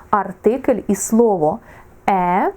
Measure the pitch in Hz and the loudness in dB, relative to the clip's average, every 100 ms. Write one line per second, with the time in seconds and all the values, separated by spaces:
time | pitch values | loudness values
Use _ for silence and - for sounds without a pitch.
0 | - 208 190 - 208 254 - 214 - 190 | -4 -2 -2 -2 -2 0 0 -2 -2 -4
1 | - 226 233 190 151 226 - - - - | 0 2 2 2 0 -2 -10 -20 -20 -10
2 | - 190 180 180 330 | -2 0 0 0 -2